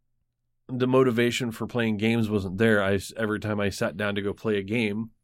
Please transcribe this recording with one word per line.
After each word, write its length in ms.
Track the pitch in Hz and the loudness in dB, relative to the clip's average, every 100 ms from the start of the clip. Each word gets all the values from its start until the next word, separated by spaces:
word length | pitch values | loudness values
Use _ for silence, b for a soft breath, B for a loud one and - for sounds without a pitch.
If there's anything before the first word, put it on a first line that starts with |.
| _ _ _ _ _ _ - | _ _ _ _ _ _ -10
the 200 | 131 127 | -2 2
motivation 640 | 131 131 117 120 117 123 | 4 4 4 2 0 -4
for 160 | 110 107 | -4 -4
playing 300 | 120 113 107 | -2 0 0
games 300 | 110 117 107 | 2 2 2
wasn't 300 | 104 95 95 | 0 -2 2
there. 240 | 113 107 | 4 4
I 140 | 98 98 | 4 0
s-, 180 | - - | -2 -6
every 240 | 110 107 | -4 -2
time 200 | 107 104 | -4 -2
I 100 | 101 | -2
sat 280 | - 113 82 | -2 -4 -2
down 180 | 104 101 | -4 -2
to 60 | |
go 100 | 101 | -4
play 240 | 92 113 104 | -4 -2 -2
a 60 | |
game, 480 | 95 120 104 104 113 - | -2 -2 -2 -4 -8 -12